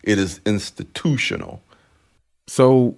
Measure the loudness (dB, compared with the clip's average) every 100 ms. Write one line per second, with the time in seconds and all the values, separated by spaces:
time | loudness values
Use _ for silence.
0 | -4 -2 -2 -4 -4 -4 -6 -16 -16 -6
1 | -4 -2 -4 -6 -12 -18 _ _ _ _
2 | _ _ _ _ -10 2 4 6 2